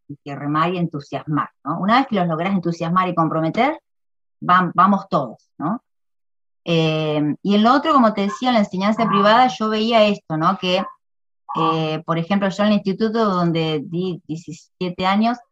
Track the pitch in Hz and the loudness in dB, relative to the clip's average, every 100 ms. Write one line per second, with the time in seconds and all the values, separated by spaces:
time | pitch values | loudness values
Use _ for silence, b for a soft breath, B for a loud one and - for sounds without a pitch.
0 | - 143 143 139 147 151 170 185 170 147 | -20 -18 -14 -8 -4 0 0 -2 -4 -6
1 | - - - 143 - _ 139 170 185 240 | -10 -10 -4 -4 -4 _ -8 -4 0 0
2 | 269 208 175 160 185 196 170 165 165 180 | 0 -2 -2 -2 -2 -2 -2 -4 -2 -2
3 | 185 175 160 160 160 156 262 311 _ _ | 0 0 -2 -2 -2 0 -2 -2 _ _
4 | _ _ _ _ 151 180 175 175 190 196 | _ _ _ _ 0 2 2 2 4 2
5 | - 170 127 - _ - 151 233 _ _ | 0 -4 -4 -10 _ -8 -6 -6 _ _
6 | _ _ _ _ _ _ - 165 160 156 | _ _ _ _ _ _ -2 0 0 0
7 | 156 151 147 - 190 208 220 277 311 294 | -2 -2 -2 -2 0 2 4 2 4 6
8 | 226 208 196 - 254 240 202 185 202 226 | 4 2 -4 -4 0 0 0 0 0 0
9 | 226 202 208 226 254 - 220 214 220 226 | 2 4 6 6 4 2 -2 -2 2 4
10 | 214 202 - 156 165 196 185 185 - - | 4 0 -4 -2 0 0 0 -2 -2 -12
11 | _ _ _ _ - 156 160 160 156 156 | _ _ _ _ -10 -4 -2 0 -2 -4
12 | - 165 165 196 196 175 208 208 196 185 | -4 -4 -2 -2 -2 0 0 0 0 -2
13 | 220 226 214 180 170 165 160 156 139 170 | -2 0 0 0 0 0 -2 -4 -4 -6
14 | 185 165 - 156 160 156 _ - 180 180 | -6 -8 -10 -12 -12 -18 _ -10 -8 -4
15 | 185 202 226 240 - | -2 0 0 -2 -10